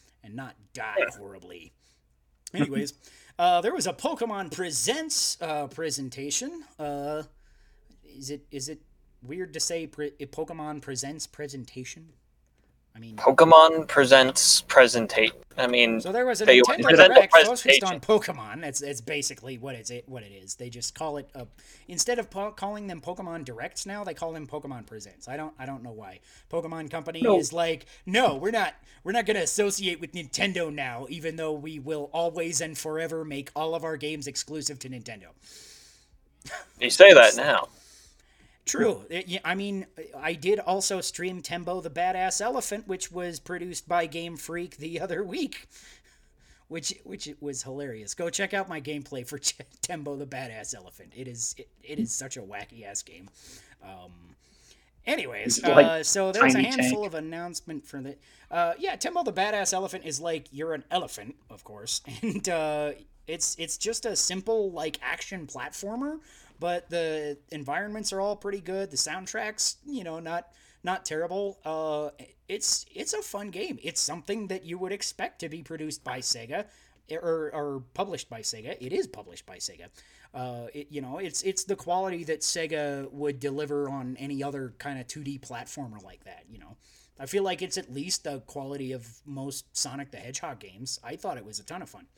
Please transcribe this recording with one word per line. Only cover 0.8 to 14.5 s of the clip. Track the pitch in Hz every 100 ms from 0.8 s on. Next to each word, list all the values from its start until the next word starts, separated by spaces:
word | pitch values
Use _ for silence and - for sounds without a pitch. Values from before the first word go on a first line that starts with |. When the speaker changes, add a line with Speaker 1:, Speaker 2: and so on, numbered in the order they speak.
| 110 101 - 104
Speaker 1:
horribly. | 98 95 90 87 85 _ _ _ _ _ _ _ -
Anyways, | 175 135 139 143 - - -
<laughs> | - -
uh, | - 175
there | 202
was | 339 -
a |
Pokemon | - - 302 233 202 175
Presents, | - 175 147 - 294 320 - - -
uh, | 165 151 143
presentation. | - 160 139 131 123 143 - 269 339 - -
Uh, | 147 143 143 151 151 - _ - - - - - 151 135
is | 135
it, | 143 -
is | 139 135
it | 147 _ _ _ _
weird | 123 175 180
to | 160
say | - 170 156
pre-, | - 147 -
a | 139
Pokemon | - 160 160 151 151
Presents | 135 127 - 156 -
presentation? | - 147 135 117 131 127 165 160 _ _ _ _ _ _ _ _ 113
I |
mean, | 113 107
Speaker 2:
Pokemon | - 135 165 160 160 160 156
Presents | 147 127 135 127 - -